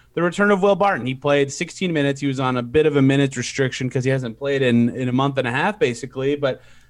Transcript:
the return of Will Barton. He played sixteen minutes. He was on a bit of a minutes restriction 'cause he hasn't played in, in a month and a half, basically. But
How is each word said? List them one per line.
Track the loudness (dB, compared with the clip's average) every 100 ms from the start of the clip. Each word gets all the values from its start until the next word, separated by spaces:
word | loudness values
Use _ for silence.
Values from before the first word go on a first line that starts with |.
| _
the | -4
return | -2 0 2
of | 4
Will | 2 2
Barton. | 2 0 -4
He |
played | -4 0 2 2
sixteen | -4 -10 -6 -2
minutes. | 0 0 -2
He | -4
was | -2
on | -2 -2
a |
bit | 0 2
of | 4
a | 4
minutes | 4 4 2 -2
restriction | -6 -2 -2 -2 -4
'cause | -2
he | 0
hasn't | -2 -4 -6
played | -4 0
in, | 2 4 2
in | 0 -2
a |
month | 0 0 0
and | -2
a |
half, | 0 -2 0
basically. | -2 -2 -8 -4 -2 0
But | -2 -4 -10 -20 _